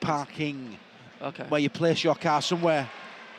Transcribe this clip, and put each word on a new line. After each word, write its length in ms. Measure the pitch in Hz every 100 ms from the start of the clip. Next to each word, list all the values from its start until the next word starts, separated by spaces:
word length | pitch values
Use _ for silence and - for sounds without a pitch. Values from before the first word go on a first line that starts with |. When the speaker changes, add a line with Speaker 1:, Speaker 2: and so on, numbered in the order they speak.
Speaker 1:
parking. 760 | 180 147 139 - 151 139 123 98 - - - -
Speaker 2:
Okay. 220 | 139 135 127
Speaker 1:
Where 140 | 151
you 80 | 143
place 340 | - 170 156
your 120 | 165 143
car 260 | 165 151
somewhere. 480 | - 170 170 151 127 - - - -